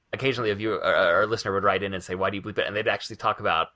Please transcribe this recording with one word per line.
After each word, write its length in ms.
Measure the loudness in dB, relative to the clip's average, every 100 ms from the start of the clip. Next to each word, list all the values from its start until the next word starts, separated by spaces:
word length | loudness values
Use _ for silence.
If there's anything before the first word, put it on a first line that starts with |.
| _
occasionally 360 | -2 -2 0 0
a 40 | 0
viewer, 200 | -2 0
or, 160 | 2 4
or 260 | 4 4
a 40 | 2
listener 260 | 0 -2
would 100 | 0
write 200 | 2 2
in 100 | -2
and 100 | -6
say, 120 | -6 -2
"Why 140 | -2
do 80 | -2
you 40 |
bleep 160 | -4 -2
it?" 80 | -2
And 80 | 0
they'd 120 | 0
actually 280 | -2 -6 -4
talk 220 | -2 -2
about 280 | 0 0 -2